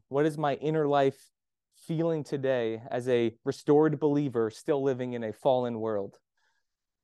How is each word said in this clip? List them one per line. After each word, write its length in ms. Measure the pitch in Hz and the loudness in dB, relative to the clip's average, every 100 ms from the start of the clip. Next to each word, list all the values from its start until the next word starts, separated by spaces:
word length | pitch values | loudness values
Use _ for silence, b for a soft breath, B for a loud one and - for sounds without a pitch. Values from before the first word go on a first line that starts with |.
| - | -6
What 180 | 135 156 | 0 0
is 100 | 151 | 0
my 200 | 147 135 | -4 -2
inner 320 | 143 156 147 | -2 0 2
life 420 | 143 135 - - _ _ _ _ _ - | 2 2 0 -18 _ _ _ _ _ -6
feeling 380 | 160 165 160 | -2 0 -2
today 580 | 143 147 131 127 113 113 117 | -4 -4 0 0 0 -4 -6
as 180 | 123 123 | -4 0
a 280 | 120 117 113 139 | 2 2 -2 -8
restored 540 | - - 147 156 147 | -4 4 4 4 2
believer 500 | 151 143 143 117 110 | 0 2 0 0 -2
still 320 | - - 143 | -4 -4 0
living 320 | 139 127 127 | 0 -2 -4
in 100 | 120 | -6
a 100 | 113 | -8
fallen 460 | 104 143 127 123 117 | -2 2 2 0 -4
world? 380 | 110 104 98 - _ _ _ _ _ _ _ _ | -4 -4 -6 -12 _ _ _ _ _ _ _ _